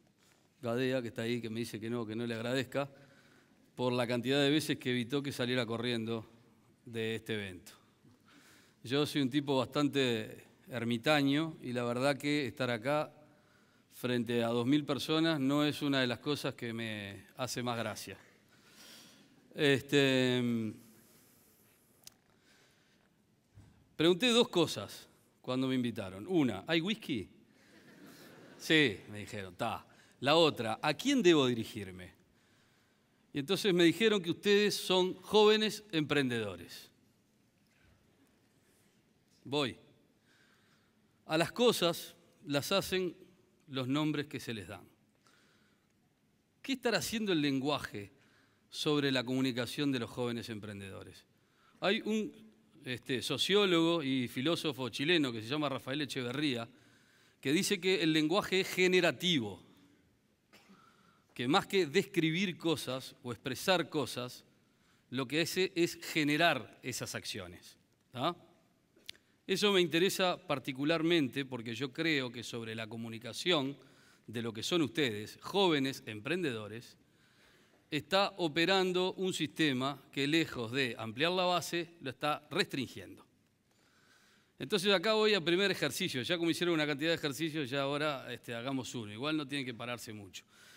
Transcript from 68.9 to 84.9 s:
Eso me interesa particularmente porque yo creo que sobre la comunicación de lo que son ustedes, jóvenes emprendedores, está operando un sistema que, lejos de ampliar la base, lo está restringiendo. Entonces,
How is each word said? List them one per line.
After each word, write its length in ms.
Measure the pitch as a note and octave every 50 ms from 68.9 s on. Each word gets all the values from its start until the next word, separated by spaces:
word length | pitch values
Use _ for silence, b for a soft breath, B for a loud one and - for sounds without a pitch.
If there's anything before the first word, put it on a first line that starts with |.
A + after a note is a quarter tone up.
| _ - B B B B B B B B B
Eso 260 | - F#3+ - G3+ G#3 G3+
me 80 | F#3
interesa 560 | F3+ D3+ D3 E3 F#3 F#3+ - - F#3+ F3+ E3
particularmente 1040 | - - - C#3+ C3 - D3 C3 C3 C#3+ D3+ E3+ D#3+ D#3+ E3 F3 E3 C#3+ A#2+ A#2+ C#3 C#3
porque 320 | C3 C3+ A#2 A2 A#2+ A#2
yo 160 | A2 C#3+ C3+
creo 400 | A#2+ D#3+ D#3+ E3 D#3 C#3 B2+ B2
que 100 | B2+ A#2
sobre 320 | A2 - - A#2 A2+ A2 A2
la 140 | A2+ A2+
comunicación 880 | G#2+ A2+ A2+ A#2 A2+ A2+ A2 A2+ A#2 A2 - - F3 F3 D3 C3 C#3 C#3 B B B B B B B B B B
de 160 | - G#2+ A#2+
lo 120 | A2+ A#2 G#2
que 100 | A2 G#2
son 180 | - F3+ E3+
ustedes, 580 | D3 G#2 - D#3+ C#3+ A#2+ G#2 G#2 G#2+ - - -
jóvenes 640 | - - - G3 G3 F3 D#3 C#3+ C3 C3+ B2+ - -
emprendedores, 920 | A#2 G#2+ G#2+ G#2 C3+ E3 F#3 F3 C#3 A#2 A2 G#2+ G2+ G#2+ A#2 - - - _ _ b b b b b b b b b b b b b b b b _
está 440 | D#3 D3 - - F#3+ G3 G3+ - -
operando 760 | - F3 D#3 C#3 E3+ E3 F3 G3 F#3+ F#3 F#3 F3 F#3 F#3 F#3 -
un 200 | - F#3+ F#3 -
sistema 680 | - D#3+ B2 - - D#3+ D3 C3 B2 C3 C#3 C#3 - - -
que, 160 | - C#3 C#3
lejos 460 | C#3+ D#3 E3 D3+ - - C3 A#2 A2
de 240 | B2 C#3 C3+ A#2+ -
ampliar 360 | - A2+ A2 G#2+ B2 D#3 E3+ F3+
la 100 | F#3 F3+
base, 520 | F3+ F3+ E3 - - F3 F3 E3 - - -
lo 100 | C#3 C3
está 360 | - - D3+ D3 D3 - - -
restringiendo. 760 | C#3+ F#3 - - - C#3 A#2 F#2+ - G2+ F2+ F2+ F#2+ - - _ _ _ _ _ _ _ _ _ b b b b b b b b b b b b b b b b b
Entonces, 360 | - C#3 C3+ G#3+ F#3 E3+ G#3